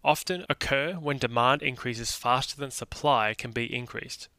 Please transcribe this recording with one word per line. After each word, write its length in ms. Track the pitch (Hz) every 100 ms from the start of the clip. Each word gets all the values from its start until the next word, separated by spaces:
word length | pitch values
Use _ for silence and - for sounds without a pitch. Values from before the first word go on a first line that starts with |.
often 420 | 151 151 - 180 175
occur 440 | 139 - 139 147
when 260 | 180 147 139
demand 440 | 123 120 120 143
increases 500 | 147 127 123 113 117
faster 440 | - 120 127 - -
than 140 | 139
supply 640 | - - - 151 131 107 110
can 140 | 120
be 240 | 117 117
increased. 540 | 120 120 113 131 - -